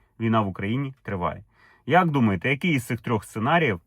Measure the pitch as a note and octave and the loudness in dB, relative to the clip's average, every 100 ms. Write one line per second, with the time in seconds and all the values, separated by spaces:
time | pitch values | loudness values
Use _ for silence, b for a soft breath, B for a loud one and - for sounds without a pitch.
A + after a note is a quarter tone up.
0 | _ - A2+ A2+ G2+ F2+ G2 B2 C#3 C3 | _ -4 0 2 0 -4 -4 -4 -6 -10
1 | - G2 E2+ - - b b b - D#3+ | -10 -6 -4 -6 -14 b b b 2 2
2 | F3+ C#3+ A2+ F#2 A#2+ C#3 F#3 C#3+ - A#2 | 4 4 2 2 0 0 0 0 -2 -6
3 | - A2 - A2+ A#2 E3+ C#3+ F2+ | -2 -4 -4 -4 0 2 2 -2